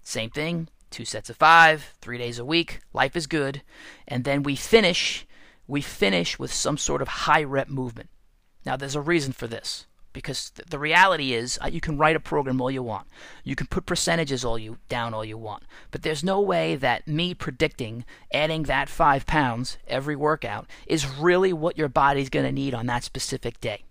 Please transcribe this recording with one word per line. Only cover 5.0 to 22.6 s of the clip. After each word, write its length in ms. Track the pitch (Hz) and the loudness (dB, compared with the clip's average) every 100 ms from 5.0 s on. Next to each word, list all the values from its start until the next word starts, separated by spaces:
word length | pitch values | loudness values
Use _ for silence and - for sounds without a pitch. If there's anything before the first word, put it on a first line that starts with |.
| - - - - - _ - | -2 -6 -12 -20 -20 _ -6
we 160 | 143 | -4
finish 560 | - - 196 180 170 - | -4 0 0 2 -2 -6
with 160 | 135 | -6
some 240 | - 131 151 | -2 -2 -2
sort 240 | - 143 | -2 -2
of 60 | 135 | -4
high 360 | - 156 156 | -4 2 2
rep 240 | 143 135 135 | 2 -2 -2
movement. 400 | 135 123 113 - - _ _ _ _ | -6 -6 -8 -18 -20 _ _ _ _
Now, 120 | 139 131 | -8 -6
there's 200 | 139 147 | -4 -4
a 60 | |
reason 300 | 147 170 135 | 0 2 0
for 140 | - 120 | -6 -10
this, 380 | 110 - - - _ - | -8 -10 -12 -14 _ -18
because 360 | 135 143 135 - | -12 -8 -8 -8
th-, 160 | - - | -16 -10
the 100 | 143 | -6
reality 560 | 151 170 190 165 135 | 4 6 6 6 0
is, 240 | 120 123 - | -2 -2 -4
uh, 40 | 123 | -4
you 140 | 165 | -2
can 180 | 160 143 | -2 2
write 180 | 156 160 | 4 4
a 40 | |
program 400 | - 151 135 127 | 0 -2 0 0
all 100 | 127 | 0
you 120 | 135 | -2
want. 240 | 120 98 - - - - | -4 -6 -10 -20 -20 -14
You 100 | - | -8
can 120 | 135 - | -6 -4
put 180 | 185 | -4
percentages 640 | - 175 - 170 147 131 123 | -2 -2 0 0 0 -2 0
all 120 | 113 | -2
you, 200 | 110 110 - | -4 -14 -4
down 240 | 123 117 | -2 -2
all 120 | 110 | -4
you 120 | 110 110 | -8 -10
want. 280 | 110 101 - - - | -10 -12 -14 -18 -12
But 120 | - | -6
there's 220 | 160 151 | -4 -2
no 160 | 175 190 | 0 2
way 340 | 202 175 160 151 | 2 2 0 0
that 300 | 131 117 - | 0 0 -2
me 280 | 151 180 | -2 -2
predicting 720 | 175 - 127 156 - 113 113 - - - | -4 -8 -2 -2 -2 -8 -8 -12 -18 -4
adding 300 | 135 156 160 | -2 0 0
that 240 | 147 135 139 | 0 0 0
five 380 | - 156 139 - | 2 4 4 2
pounds 500 | 156 131 117 123 - - | 2 2 0 -6 -8 -4
every 300 | 127 143 143 | -4 -2 0
workout 500 | 151 156 113 104 - - - | 0 0 -4 -8 -10 -18 -4
is 200 | 156 139 | -2 -2
really 460 | 135 170 180 190 | 2 4 6 4
what 240 | 165 156 - | 2 -2 0
your 120 | 147 | 0
body's 420 | 139 139 139 135 | 4 4 4 0
gonna 200 | 147 135 | 0 0
need 220 | 135 | 0